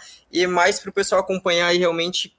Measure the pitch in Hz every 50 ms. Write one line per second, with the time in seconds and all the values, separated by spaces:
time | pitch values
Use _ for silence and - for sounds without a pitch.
0 | - - - - _ _ - 170 180 180 180 175 175 196 202 - - 196 - 196
1 | 196 - 202 185 190 - 190 185 - 185 170 175 175 175 175 180 180 170 165 165
2 | 170 180 180 - - 185 _